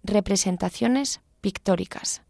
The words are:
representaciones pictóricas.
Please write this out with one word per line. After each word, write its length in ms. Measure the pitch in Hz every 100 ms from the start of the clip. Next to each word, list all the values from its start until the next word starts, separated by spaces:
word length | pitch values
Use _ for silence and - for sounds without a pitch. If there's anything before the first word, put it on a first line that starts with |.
representaciones 1160 | - 208 196 196 - 180 180 - 233 262 277 - _ _
pictóricas. 800 | 202 190 - 180 185 - - - _